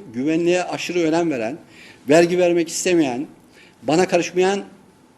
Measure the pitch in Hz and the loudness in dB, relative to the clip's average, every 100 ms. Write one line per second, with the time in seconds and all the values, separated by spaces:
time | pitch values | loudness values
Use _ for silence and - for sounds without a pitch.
0 | 196 113 143 165 170 180 170 147 - 175 | -12 -6 -2 0 0 -2 -4 -8 -4 -2
1 | 160 165 170 131 110 151 - - - - | 0 0 0 -2 -6 -8 -16 -20 -20 -12
2 | - 160 175 180 180 175 165 - 185 175 | 2 4 4 2 2 2 -2 -4 0 2
3 | 139 120 160 - _ - - _ 117 160 | 2 -4 -10 -14 _ -20 -20 _ 0 2
4 | 185 175 165 175 185 202 196 - - _ | 2 0 0 0 0 -2 -6 -20 -20 _
5 | _ | _